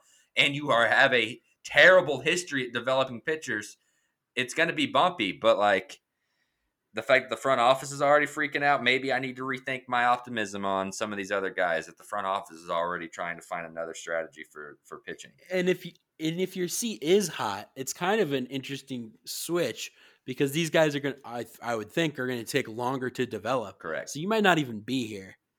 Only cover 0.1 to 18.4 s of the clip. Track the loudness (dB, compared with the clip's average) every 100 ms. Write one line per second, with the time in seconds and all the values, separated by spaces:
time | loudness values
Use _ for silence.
0.1 | _ _ 2 2 2 2 4 6 6 6
1.1 | 4 0 -4 _ _ 0 6 10 8 6
2.1 | 0 -2 -2 -2 -4 -4 -4 0 0 0
3.1 | -4 -6 -6 -4 -6 -6 -16 _ _ _
4.1 | _ _ -6 -4 0 -2 0 0 2 2
5.1 | 0 -4 0 4 4 4 2 0 -14 _
6.1 | _ _ _ _ _ _ _ _ -6 2
7.1 | 2 2 -4 0 4 6 4 0 0 4
8.1 | 6 4 -2 -4 0 2 4 4 2 2
9.1 | -2 -2 -6 -6 -6 -6 -8 -2 2 4
10.1 | 2 0 -4 -4 -4 0 0 -2 -4 -6
11.1 | -4 -4 -2 -2 -2 0 0 -4 -14 -10
12.1 | -6 -2 -2 -4 -14 -4 -2 -2 -4 -8
13.1 | -8 -8 -8 -10 -10 -10 -10 -10 -10 -6
14.1 | -4 -6 -10 -20 -16 -16 -18 -18 -16 -14
15.1 | -14 -16 _ -6 -2 0 0 -4 -20 _
16.1 | -6 -4 -2 -4 -4 -4 -4 -6 -4 2
17.1 | 4 2 -2 -4 -4 -10 -12 -10 -4 0
18.1 | 0 0 -2